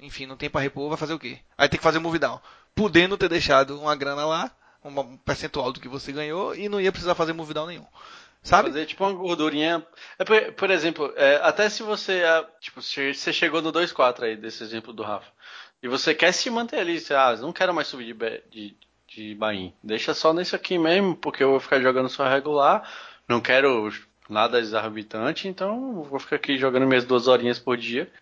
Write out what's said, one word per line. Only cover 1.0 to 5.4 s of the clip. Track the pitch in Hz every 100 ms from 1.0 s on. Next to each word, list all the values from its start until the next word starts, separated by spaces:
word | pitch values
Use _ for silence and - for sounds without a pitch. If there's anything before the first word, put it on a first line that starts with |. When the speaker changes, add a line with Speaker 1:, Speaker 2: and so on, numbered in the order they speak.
| 151
Speaker 1:
o | 160
quê? | 123 127 _ -
Aí | 143
tem | 160
que |
fazer | 165 156
move | 165 165
down. | 135 110 - - _ -
Podendo | 208 160 180 196
ter | 180
deixado | 165 147 139 135 143
uma | 151 147
grana | 139 143 151
lá, | 165 254 - _ _
uma, | 147 139
um | 127 131
percentual | - 139